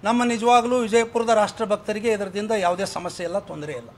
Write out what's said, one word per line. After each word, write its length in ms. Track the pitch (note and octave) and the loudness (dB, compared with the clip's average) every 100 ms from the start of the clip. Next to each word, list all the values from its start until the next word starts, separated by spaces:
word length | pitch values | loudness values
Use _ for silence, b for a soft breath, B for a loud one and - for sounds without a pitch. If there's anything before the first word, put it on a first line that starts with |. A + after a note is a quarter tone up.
ನಮ್ಮ 200 | G3+ A#3+ | 0 0
ನಿಜವಾಗ್ಲೂ 540 | A#3+ A#3 A#3 A#3+ A#3 B3 | 2 0 4 4 4 0
ವಿಜಯಪುರದ 500 | A3+ A3+ A3+ A#3 A3+ | 2 2 2 0 2
ರಾಷ್ಟ್ರಭಕ್ತರಿಗೆ 840 | A3 G3+ - A3 G#3 - G#3+ A3+ | 2 2 0 -2 -2 -2 -4 0
ಇದರಿಂದ 380 | G#3+ G3 F#3+ G#3 | -2 -2 -6 -2
ಯಾವುದೇ 340 | A3 F3 F3+ | 0 0 0
ಸಮಸ್ಯೆ 400 | F#3+ - F3 - | -4 -4 -8 -8
ಇಲ್ಲ, 140 | E3+ F#3+ | -6 -6
ತೊಂದರೆ 340 | G3+ D#3 D3 | -6 -12 -8
ಇಲ್ಲ. 160 | C3 A#2 | -10 -12